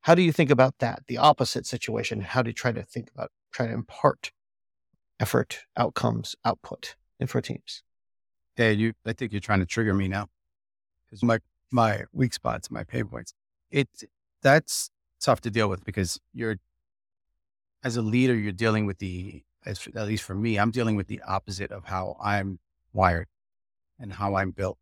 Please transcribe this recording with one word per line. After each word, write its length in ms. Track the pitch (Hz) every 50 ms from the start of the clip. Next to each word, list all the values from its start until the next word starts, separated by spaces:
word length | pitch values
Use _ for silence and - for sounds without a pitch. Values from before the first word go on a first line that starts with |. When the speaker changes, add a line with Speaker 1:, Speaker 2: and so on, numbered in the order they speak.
Speaker 1:
How 120 | - - 170
do 80 | 175
you 100 | 185 165
think 160 | 147 - 160 131
about 300 | 147 123 131 131 - _
that, 240 | 131 117 - - - -
the 100 | 120 113
opposite 480 | - 151 143 - 127 - - 127 -
situation? 560 | - - 117 - - 110 110 107 - 110 107
How 180 | 95 - - 127
do 80 | 120 113
you 60 | 110
try 180 | - - 127
to 100 | 110 117 -
think 260 | _ - 123 107 - _
about, 160 | 127 113 - _ _ _ _
try 140 | - - 123
to 60 | 113
impart 580 | 113 123 - - - - - 143 - _ - - _ _ _ _ _ _ _ _ _ _ _ _ _ _ _ _ _ _
effort, 440 | 107 - - 120 - _ - - - _ _
outcomes, 600 | - 123 - - - - 117 113 113 110 - - _ _
output, 500 | 117 - _ - - - - - - - _ _ _ _ _
and 80 | 131 131
for 120 | - 120
teams? 400 | - - 120 - _ - - - _ _ _ _ _ _ _ _ _ _ _ _ _ _ _
Speaker 2:
Yeah, 140 | - 117 110
you, 220 | 107 104 110 113 110 _ _
I 80 | 110
think 200 | 113 - 131 104
you're 80 | 104 101
trying 200 | - - 104 95
to 60 | 90
trigger 260 | 87 - 117 113 107
me 160 | 95 98 98 92
now. 200 | 95 101 104 - _ _ _ _ _ _ _ _ _ _ _ _ _ _ _ _
'Cause 120 | - 101
my, 160 | - 117 113 110 _ _ _ _ _ _
my 340 | 127 120 113 110 104 104 - _
weak 200 | _ 147 135 117
spots, 380 | - - - 120 113 - - -
my 140 | 120 107 -
pain 240 | - - 123 107 104
points. 260 | 123 - - - _ _ _ _ _ _ _ _
It, 180 | - 143 135 _ _ - 110 _ _ _ _ _ _ _
that's 500 | - 135 139 160 - - - - - - _ _ _ _ _ _
tough 200 | - - 123 -
to 80 | - 120
deal 180 | 101 117 107 101
with 160 | 95 90 -
because 360 | - 95 107 92 82 - - _ _
you're, 240 | _ - 117 110 107 92 _ _ _ _ _ _ _ _ _ _ _ _ _ _ _ _ _ _ _ _ _ _ _ _
as 140 | - 131 113
a 60 | 120
leader, 320 | 110 107 110 123 127 127 123
you're 180 | 110 104 104
dealing 340 | 92 87 113 113 107 107 107
with 120 | 101 95 _
the, 440 | 101 92 90 90 90 101 - - _ _ _ _ _
as, 200 | - 101 - - - -
at 120 | - 107
least 160 | 104 110 104
for 120 | - - 95
me, 240 | 98 110 117 110 101
I'm 120 | 104 117
dealing 260 | 110 123 117 110 107
with 120 | 101 92 -
the 120 | 104 -
opposite 480 | - - 95 98 _ - 95 92 101 -
of 140 | 101 98 87
how 320 | - 95 92 92 - - -
I'm 360 | - 104 101 101 95 98 92 - _ _ _ _ _ _
wired 340 | - 104 98 90 85 85 87 _ _ _ _ _ _ _ _ _ _ _ _ _ _ _
and 140 | 127 101
how 240 | 92 92 101 101 98
I'm 160 | 95 98 92
built. 260 | 90 - 98 92 - _